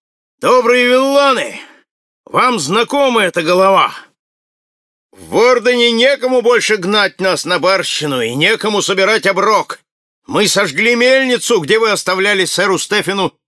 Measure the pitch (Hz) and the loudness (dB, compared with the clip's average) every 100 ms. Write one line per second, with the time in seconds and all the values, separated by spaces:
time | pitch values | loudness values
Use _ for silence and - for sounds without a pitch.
0 | _ _ _ _ 160 254 233 247 247 254 | _ _ _ _ 2 2 4 2 2 2
1 | 269 277 277 233 123 - - _ _ _ | 2 2 2 0 -4 -10 -20 _ _ _
2 | _ _ - 151 247 226 139 208 233 285 | _ _ -6 -2 0 0 -2 -2 0 0
3 | 277 226 190 175 160 180 190 185 123 - | 0 0 -2 -2 0 2 2 2 0 -4
4 | - _ _ _ _ _ _ _ _ _ | -20 _ _ _ _ _ _ _ _ _
5 | _ - 160 185 240 247 220 247 240 226 | _ -20 -4 2 2 2 2 2 2 2
6 | 254 269 254 254 220 233 - 214 175 214 | 2 0 0 0 2 2 0 -2 0 0
7 | 190 - 190 160 151 175 170 190 165 - | 0 -2 -2 -2 -2 -2 0 0 -2 -6
8 | 151 131 113 131 180 220 208 202 170 190 | -4 -4 -4 0 0 0 -2 -2 -2 0
9 | 190 220 196 190 208 202 - - _ _ | 0 0 0 0 0 0 -2 -12 _ _
10 | _ _ - 143 208 190 196 139 226 240 | _ _ -6 -2 0 0 -2 -2 0 2
11 | 247 269 262 240 - 220 147 220 220 196 | 2 2 0 -2 0 -2 0 0 0 -2
12 | - 190 196 196 170 - 202 175 - 208 | -2 -2 0 0 -2 -2 -2 -2 -2 -4
13 | 175 196 180 - | -2 -4 -4 -6